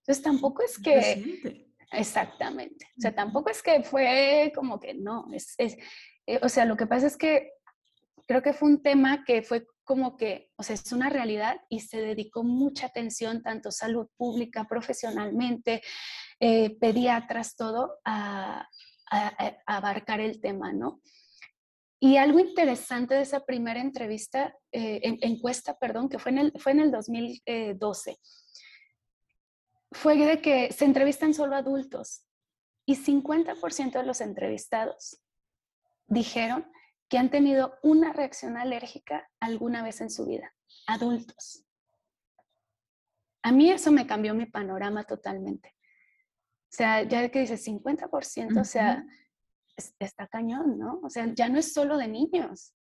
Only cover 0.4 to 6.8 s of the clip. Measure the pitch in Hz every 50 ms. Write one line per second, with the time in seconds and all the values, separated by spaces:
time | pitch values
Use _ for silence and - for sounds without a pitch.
0.4 | 277 277 277 - 466 466 - 214 202 320 294 269 214 208 208 196 202 285 359 -
1.4 | - 240 - - - _ _ _ _ _ - - 220 - - 214 190 - - -
2.4 | - - - - - - - - - _ _ 254 233 226 214 208 208 208 196 277
3.4 | 302 440 440 - - 370 320 294 240 - - 269 269 247 233 262 277 277 285 302
4.4 | 294 311 294 - 269 262 220 202 - - - - 196 202 220 233 - - - 190
5.4 | - - - _ 240 226 196 - - - - - - - _ _ _ - 220 -
6.4 | - 247 - 269 233 233 220 214